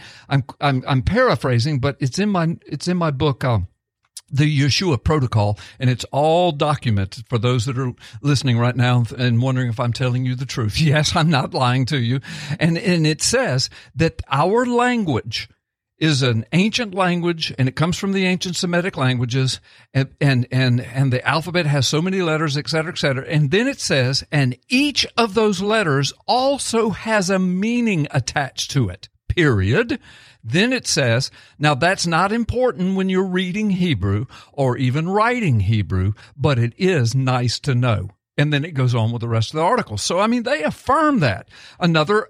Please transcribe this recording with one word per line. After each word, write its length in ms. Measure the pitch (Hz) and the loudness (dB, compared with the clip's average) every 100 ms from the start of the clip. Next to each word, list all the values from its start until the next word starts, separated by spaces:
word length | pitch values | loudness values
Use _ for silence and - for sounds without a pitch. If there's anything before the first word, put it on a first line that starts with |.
| - - - | -10 -20 -4
I'm, 140 | 139 - - | -2 -2 -4
I'm, 240 | 143 131 - | 0 0 0
I'm 140 | 131 | 0
paraphrasing, 800 | - 214 254 156 143 120 131 143 | 2 2 2 2 0 0 0 0
but 180 | 139 - | -2 -2
it's 200 | 135 175 | -4 0
in 100 | 208 | 0
my, 280 | 190 165 170 - | 0 0 -4 -8
it's 220 | 143 175 | -8 -4
in 100 | 180 | 0
my 140 | 165 | 0
book, 320 | 131 151 131 | 0 -2 0
um, 240 | 131 113 87 _ _ _ _ - - | 0 0 -2 _ _ _ _ -20 -6
The 280 | 135 151 147 | 0 2 2
Yeshua 440 | 143 - 190 123 | 2 0 0 0
Protocol, 560 | - 156 127 107 104 107 - - | 2 0 2 0 0 -2 -10 -4
and 100 | 127 | -2
it's 160 | 123 - | -2 -4
all 460 | 135 156 165 180 | 0 2 4 2
documented 760 | 147 151 147 131 101 95 - - | 0 0 0 0 0 -2 -8 -6
for 100 | 120 | -2
those 280 | 120 127 113 | 0 0 -2
that 120 | 123 | -4
are 160 | 127 - - 110 | -6 -8 -16 -6
listening 360 | 143 143 135 117 | 0 0 2 2
right 180 | 120 123 | 2 2
now 280 | 123 123 113 - | 2 2 0 -2
and 260 | 123 117 | 0 2
wondering 280 | 131 127 127 | 2 0 -2
if 100 | 113 | -2
I'm 140 | 120 | -2
telling 320 | 113 127 123 127 | -2 -2 0 -2
you 100 | 127 | -4
the 100 | 135 | -6
truth. 340 | - 110 - | -4 -4 0
<laughs> 60 | 156 | 2
Yes, 300 | 151 147 180 | 2 2 2
I'm 140 | 160 | 2
not 240 | 139 - | 2 0
lying 320 | 160 147 127 127 | 0 0 2 0
to 100 | 147 | 0
you. 220 | 117 131 - - - 147 | 0 -2 -6 -14 -8 -2
And, 180 | 165 165 | 0 0
and 280 | 196 175 156 | 0 2 2
it 160 | 156 | 0
says 480 | - 240 233 131 - - - - | 0 0 0 -2 -4 -8 -16 -2
that 260 | 160 - - | -2 -2 -4
our 360 | 139 165 226 247 | 0 2 2 2
language 840 | 240 247 240 185 113 117 - - _ _ _ _ _ | 2 2 2 0 -2 -4 -10 -12 _ _ _ _ _
is 240 | 160 139 | 0 2
an 220 | 131 113 113 | 2 0 0
ancient 420 | 156 208 214 220 | 0 2 0 -6
language, 600 | 190 185 175 170 165 156 - | -2 0 0 -2 -2 -6 -2
and 120 | 127 | -2
it 60 | - | 0
comes 220 | 160 170 | -2 -2
from 140 | 196 | -2
the 140 | 196 185 | 0 0
ancient 300 | 180 - 170 | -2 -4 -4
Semitic 420 | 180 170 180 160 | -2 0 -2 -2
languages, 640 | 127 123 123 131 131 - - - _ | -2 0 -2 0 -2 -4 -12 -20 _
and, 160 | 135 135 - | -4 -4 0
and, 260 | 143 127 120 | 0 2 0
and, 300 | 127 131 123 | 0 2 0
and 320 | - 135 139 | -2 -2 0
the 120 | 127 117 | 0 0
alphabet 400 | 151 165 170 156 | -2 -2 -2 0
has 220 | 147 123 | 0 0
so 140 | 151 | 0
many 200 | 180 190 | -2 -2
letters, 360 | 170 156 151 139 | 0 0 -2 -4
et 100 | 139 | -4
cetera, 240 | 160 156 | -4 -4
et 60 | - | -4
cetera. 280 | 151 131 135 | -2 -2 -2
And 240 | 156 143 | 0 2
then 160 | 185 254 | 2 0
it 120 | 277 | -2
says, 420 | - 151 123 135 - | -2 0 0 -2 -2
"And 280 | 147 131 123 _ | 0 0 -4 _
each 400 | 247 294 - - - | 0 2 0 -4 0
of 200 | 233 196 | 0 2
those 260 | 214 180 | 0 0
letters 500 | 202 220 175 139 139 - - | 0 0 2 0 -2 -6 -2
also 640 | 233 269 277 - 226 226 | 0 2 -2 -2 0 0
has 400 | 175 220 214 180 | -2 0 0 2
a 100 | 190 | 0
meaning 680 | 185 180 214 240 233 180 147 | 0 0 -2 0 0 0 0
attached 600 | 143 - 156 135 - - | -2 -2 -4 -4 -8 -4
to 180 | 139 104 | -2 -2
it," 180 | - - _ _ | -4 -18 _ _
period. 720 | - 156 107 95 151 240 277 - - - _ | 0 2 2 2 0 0 -4 -8 -20 -20 _
Then 300 | 113 147 233 | -4 0 0
it 120 | 254 - | 0 -2
says, 460 | - 127 117 - - - - | 0 2 0 -2 -10 -20 -2
"Now 160 | 147 139 | 0 2
that's 300 | 170 196 175 | 2 0 0
not 260 | 165 190 | 0 2
important 640 | 226 226 226 254 - 185 190 | 0 -2 0 -2 0 -2 0
when 140 | 190 | 0
you're 160 | 185 190 | 0 0
reading 460 | 180 185 190 214 | -2 -2 -2 0
Hebrew 540 | 185 180 113 101 101 127 - - | 0 0 0 0 -2 -4 -12 -14
or 240 | - 135 120 | -2 -2 0
even 320 | 127 135 165 | 0 0 0
writing 520 | 202 220 247 202 113 | 2 2 2 2 2
Hebrew, 500 | 95 110 85 92 98 104 - - | 2 0 0 0 -2 -4 -12 -2
but 220 | 147 127 | 0 2
it 140 | 117 - | 0 0
is 380 | 185 175 117 131 | 0 2 2 0
nice 420 | 131 127 123 - | 0 0 -2 -2
to 120 | - | -2
know." 360 | 123 123 101 95 - _ - | 0 2 0 -4 -12 _ -2
and 140 | 151 | 0
then 140 | 147 160 | 0 -2
it 100 | 139 | -2
goes 180 | 127 | 0
on 180 | 120 110 | 2 0
with 100 | 120 | -2
the 80 | 117 | -2
rest 240 | 113 113 | -2 -2
of 40 | 156 | 0
the 60 | |
article. 340 | 165 247 - 104 | 2 2 -2 -6
So, 220 | - 180 | -2 0
I 80 | 214 | 2
mean, 160 | 247 | 0
they 180 | 233 294 | 0 -2
affirm 580 | 302 - - 285 302 262 | -2 -4 0 2 4 2
that. 260 | 139 95 - - - - | 0 -2 -10 -20 -20 -2
Another 480 | 175 160 151 208 - | 2 2 2 0 0